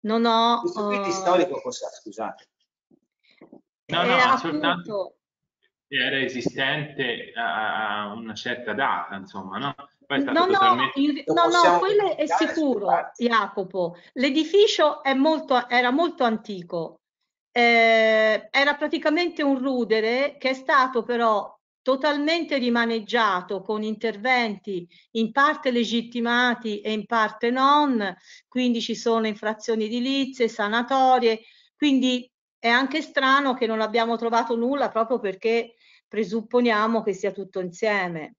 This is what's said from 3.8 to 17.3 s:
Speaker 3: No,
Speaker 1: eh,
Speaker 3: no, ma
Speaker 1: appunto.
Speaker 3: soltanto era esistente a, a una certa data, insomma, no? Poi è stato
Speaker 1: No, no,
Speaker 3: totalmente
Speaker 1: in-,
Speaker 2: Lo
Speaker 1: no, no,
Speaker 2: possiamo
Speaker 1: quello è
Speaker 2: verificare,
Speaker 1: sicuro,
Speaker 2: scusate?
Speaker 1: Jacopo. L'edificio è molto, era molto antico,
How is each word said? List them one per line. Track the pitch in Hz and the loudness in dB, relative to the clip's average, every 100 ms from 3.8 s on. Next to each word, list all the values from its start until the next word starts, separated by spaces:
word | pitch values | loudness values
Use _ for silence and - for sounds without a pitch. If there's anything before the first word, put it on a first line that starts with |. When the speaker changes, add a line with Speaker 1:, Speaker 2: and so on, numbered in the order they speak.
| - | -6
Speaker 3:
No, | 170 | -2
Speaker 1:
eh, | 233 | 2
Speaker 3:
no, | 254 | 4
ma | 254 | 4
Speaker 1:
appunto. | 254 | 2
Speaker 3:
soltanto | 170 - 175 180 175 202 180 _ _ _ _ _ _ _ _ | -2 -2 -2 -2 -6 -8 -8 _ _ _ _ _ _ _ _
era | 139 127 135 | -4 -2 -2
esistente | 123 127 127 - 135 151 151 - 127 104 - 117 | -4 -4 -6 -4 -4 -4 -6 -6 -6 -6 -8 -6
a, | 117 95 107 90 107 104 | -4 -2 -4 -4 -4 -4
a | 104 | -6
una | 104 113 107 | -10 -12 -10
certa | 123 117 - | -8 -8 -6
data, | 117 135 95 - 98 | -2 -2 -2 -6 -12
insomma, | 95 104 95 98 | -14 -14 -10 -8
no? | 139 - - _ _ | -8 -10 -20 _ _
Poi | 269 | -2
è | |
stato | 277 320 | 0 0
Speaker 1:
No, | 370 | 2
no, | |
Speaker 3:
totalmente | 392 381 359 - 277 | 4 4 2 0 0
Speaker 1:
in-, | 285 285 - | 0 0 -2
Speaker 2:
Lo | |
Speaker 1:
no, | 330 | 2
no, | 339 | 4
Speaker 2:
possiamo | 349 339 - | 6 6 4
Speaker 1:
quello | 370 415 | 4 2
è | 392 294 | 2 0
Speaker 2:
verificare, | 302 - 320 | 0 0 0
Speaker 1:
sicuro, | 330 294 220 190 | 0 0 0 0
Speaker 2:
scusate? | 175 - - | 0 -2 -4
Speaker 1:
Jacopo. | 240 226 196 - 185 190 170 170 - | 0 2 0 -6 -6 -4 -4 -6 -16
L'edificio | 269 269 269 311 403 427 - 302 294 | -2 0 0 2 6 6 4 2 2
è | 269 | -2
molto, | 262 294 311 - 262 240 | 2 2 0 0 0 2
era | 247 247 | 0 2
molto | 269 339 339 | 2 0 0
antico, | 240 220 - 196 175 175 160 - _ _ _ | 0 0 -6 -12 -8 -8 -8 -12 _ _ _